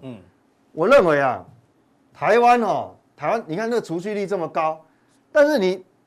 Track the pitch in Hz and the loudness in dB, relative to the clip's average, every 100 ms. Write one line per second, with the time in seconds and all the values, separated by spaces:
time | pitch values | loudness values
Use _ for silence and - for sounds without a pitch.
0 | 131 110 87 _ _ _ _ 135 185 277 | -18 -20 -20 _ _ _ _ -4 4 4
1 | 180 143 139 107 - - _ _ _ _ | 4 2 0 -4 -10 -20 _ _ _ _
2 | _ - 151 233 240 240 208 143 95 92 | _ -6 0 4 4 4 2 -4 -6 -16
3 | _ - 151 190 165 165 226 233 214 165 | _ -10 -6 -6 -6 -8 -4 -4 -4 -8
4 | 196 208 190 196 156 170 160 156 _ _ | -6 -8 -6 -6 -6 -4 -4 -6 _ _
5 | _ _ _ 302 294 294 185 190 - _ | _ _ _ 2 2 4 0 -2 -10 _